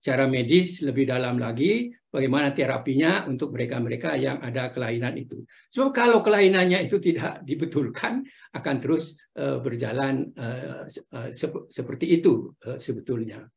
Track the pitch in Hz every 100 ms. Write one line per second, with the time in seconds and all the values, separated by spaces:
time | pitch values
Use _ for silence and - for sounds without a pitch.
0 | - 127 135 131 120 170 180 - 143 123
1 | 131 127 127 123 117 117 160 226 240 -
2 | _ 147 135 135 143 143 131 131 143 135
3 | 160 196 - 127 143 120 120 127 117 120
4 | 160 147 135 131 123 120 127 127 120 117
5 | 123 - - 123 120 - _ - 269 269
6 | 240 226 214 208 190 190 180 180 160 196
7 | 175 165 151 - 135 147 131 143 127 -
8 | - 240 269 _ - - 120 135 139 160
9 | - - _ - 139 131 120 120 123 123
10 | 135 135 - - 117 127 135 - - -
11 | - 127 117 117 156 - - - 127 135
12 | 165 170 170 117 - - - 131 - 113
13 | - 123 110 104 -